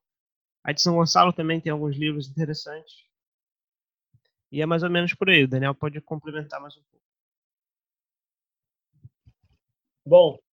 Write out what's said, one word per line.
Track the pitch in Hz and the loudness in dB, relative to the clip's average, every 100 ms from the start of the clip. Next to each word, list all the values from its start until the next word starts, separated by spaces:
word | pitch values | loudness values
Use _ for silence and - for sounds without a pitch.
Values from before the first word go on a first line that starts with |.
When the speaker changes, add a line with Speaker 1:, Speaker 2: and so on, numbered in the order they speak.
| _ _ _ _ _ _ | _ _ _ _ _ _
Speaker 1:
A | - | -6
de | 151 | -2
São | 175 170 | 0 2
Gonçalo | 165 180 180 | 2 4 4
também | 170 160 165 | 2 -2 -4
tem | 160 | -4
alguns | 151 151 139 | -4 -4 -4
livros | 151 147 135 | -4 -4 -8
interessantes. | 139 151 156 147 156 - - _ _ _ _ _ _ _ _ _ _ _ _ _ _ _ | -6 -6 -6 -12 -18 -20 -20 _ _ _ _ _ _ _ _ _ _ _ _ _ _ _
E | 139 | -6
é | 156 | -2
mais | 170 | -2
ou | 175 | 0
menos | 175 175 | 0 -2
por | - 190 | -2 4
aí. | 170 131 | 4 4
O | |
Daniel | 131 139 | 0 -2
pode | 139 151 151 | -4 -8 -10
complementar | - 156 156 151 147 139 | -12 -12 -10 -12 -12 -14
mais | 143 151 | -16 -20
um | |
pouco. | _ 151 _ _ _ _ _ _ _ _ _ _ _ _ _ _ _ _ _ _ _ _ - _ _ _ _ _ _ _ _ _ 139 | _ _ _ _ _ _ _ _ _ _ _ _ _ _ _ _ _ _ _ _ _ _ -20 _ _ _ _ _ _ _ _ _ 6
Speaker 2:
Bom, | 175 160 123 _ | 6 6 0 _